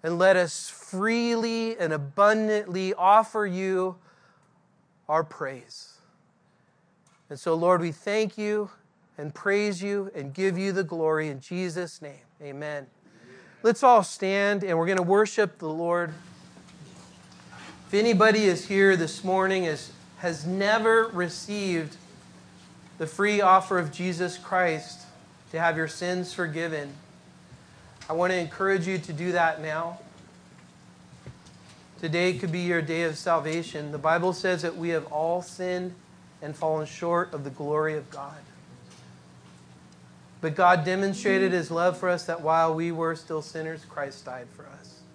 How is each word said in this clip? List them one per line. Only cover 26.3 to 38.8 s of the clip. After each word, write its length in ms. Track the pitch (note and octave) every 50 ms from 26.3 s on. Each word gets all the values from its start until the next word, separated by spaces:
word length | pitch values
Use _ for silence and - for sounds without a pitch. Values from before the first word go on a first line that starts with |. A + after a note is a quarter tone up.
| -
forgiven, 580 | - F3+ E3 D3+ E3 E3+ E3 D#3+ D3+ C#3+ C#3 C#3 D3 - - - - - - - - - - - - - - - - - - - - - -
I 40 | D#3
want 180 | E3 F3 F3+
to 60 | F#3
encourage 500 | F3+ E3+ D#3 - - F#3+ F#3+ G3 F#3+ E3
you 100 | F#3 F#3+
to 160 | F3+ - - D#3+
do 180 | D3 E3+ F3+
that 300 | E3+ F3 E3 E3 D#3 D#3
now. 380 | D3+ D#3+ D#3 D#3+ E3+ E3+ F3 - - - - - - - - - - - - - - - - - - - - - - - - - - - - - - - - - - - - - - - - -
Today 320 | - D#3+ D#3 F3 F3+ F3+ F#3
could 180 | B2+ G3 F3
be 100 | D#3+ F3+
your 200 | F3 F3+ F3 E3+
day 220 | D#3 D3+ E3 E3 E3+
of 120 | E3 D#3
salvation. 760 | D3+ - F#3 E3 D#3+ C#3+ D#3 D#3 E3+ E3 - - D#3 D3 D3
The 60 | D3
Bible 360 | D3 C#3 D#3 D#3+ F3 E3+ F#3 F3
says 300 | F3+ - F#3 F3+ E3 D#3
that 120 | E3+ F3
we 140 | F3 E3 E3+
have 160 | E3 D#3+ D3
all 360 | - D3 D3+ D#3 E3 E3+ F3+
sinned 520 | F3 - - - F#3 F3+ F3+ F3+ F3+ F3+ F3+ - - - - - - - - -
and 120 | - D3 D3+
fallen 320 | - E3+ D#3+ D#3 D#3 D#3
short 480 | D3 - - F3 E3+ E3+ E3+ D#3 - -
of 120 | D3 C#3
the 40 | C#3+
glory 460 | C3 - D3+ D3 D3+ D3+ D#3 D#3 D#3
of 140 | D3+ C3+ -
God. 300 | - C#3+ C#3 C#3+ D3 D3+ - - - - - - - -